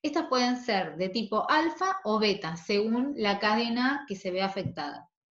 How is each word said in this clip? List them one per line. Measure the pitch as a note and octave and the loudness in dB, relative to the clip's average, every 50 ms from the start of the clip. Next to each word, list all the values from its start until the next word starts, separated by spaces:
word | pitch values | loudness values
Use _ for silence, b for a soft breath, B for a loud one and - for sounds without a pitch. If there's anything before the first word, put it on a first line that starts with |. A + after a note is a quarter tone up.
Estas | - D4 - E4+ - - | -4 0 0 0 0 2
pueden | C4 B3 B3 B3 B3 | 2 2 2 2 0
ser | B3 - - G#3+ F#3+ F3+ D#3+ D#3 E3 | -2 -2 0 0 0 0 -2 -4 -4
de | F#3 F#3+ | -4 -2
tipo | - A#3 G#3 - A3 G#3+ - - | 0 -2 -2 0 0 0 2 4
alfa | D4 D#4 E4 E4 - - F#3 F#3+ F#4+ - - | 4 4 4 2 0 0 -2 -2 -2 -2 0
o | G#3+ G#3+ G#3+ | 0 2 4
beta, | G#3+ G#3 F#3+ - - D#3+ E3+ | 4 2 2 0 -2 -6 -8
según | E3+ - - G#3 G3+ G#3+ A3+ A3+ B3 C4 C#4+ C#4+ | -8 -2 0 2 2 2 2 2 0 0 -2 -2
la | A#3 G#3+ G3+ G3+ G3 | 0 0 0 2 2
cadena | - G#3+ G#3+ A3+ A#3 A#3 A#3 B3 B3+ C4 C#4+ D4 - | 2 2 2 2 2 0 0 0 2 0 0 -2 -4
que | - G3 | -8 -10
se | F#3+ - F#3+ | -6 -4 -4
ve | F3+ F#3 | -2 0
afectada. | G3 F#3+ F#3+ G3 F#3 - F3+ - D3 C#3+ - - - _ _ _ _ _ _ | -2 0 -2 -4 -6 -6 -6 -6 -8 -8 -8 -12 -16 _ _ _ _ _ _